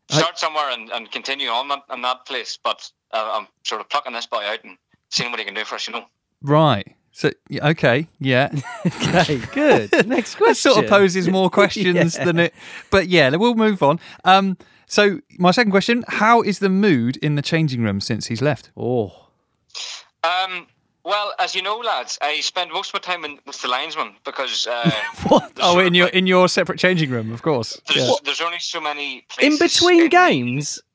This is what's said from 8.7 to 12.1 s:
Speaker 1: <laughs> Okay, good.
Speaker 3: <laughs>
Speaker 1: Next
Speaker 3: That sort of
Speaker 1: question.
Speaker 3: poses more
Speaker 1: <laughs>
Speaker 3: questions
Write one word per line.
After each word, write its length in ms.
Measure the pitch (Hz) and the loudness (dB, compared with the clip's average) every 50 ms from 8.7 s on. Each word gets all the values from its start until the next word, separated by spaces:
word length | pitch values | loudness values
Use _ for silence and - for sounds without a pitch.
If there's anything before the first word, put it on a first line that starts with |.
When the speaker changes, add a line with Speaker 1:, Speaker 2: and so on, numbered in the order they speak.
Speaker 1:
<laughs> 140 | - - - | -8 -6 -4
Okay, 540 | 175 - - - 160 - 180 165 - 156 127 113 - - | -4 -4 -2 -2 0 2 2 2 2 0 -4 -6 -6 -4
good. 380 | 269 294 302 240 - - 202 | 0 4 4 4 4 2 2
Speaker 3:
<laughs> 140 | - 311 208 214 | 2 2 2 2
Speaker 1:
Next 280 | 262 330 226 - - - | 0 -2 -2 -4 -2 2
Speaker 3:
That 160 | 415 466 - | 4 4 4
sort 220 | - - 294 262 214 | 4 4 4 4 4
of 60 | - | 4
Speaker 1:
question. 40 | - | 6
Speaker 3:
poses 400 | 208 202 196 190 175 190 180 170 | 6 6 6 6 4 2 0 0
more 200 | 190 190 190 180 | 2 2 2 2
Speaker 1:
<laughs> 100 | - - | 4 4
Speaker 3:
questions 540 | 202 196 - 220 196 180 175 175 160 165 | 2 2 2 0 0 2 2 4 2 2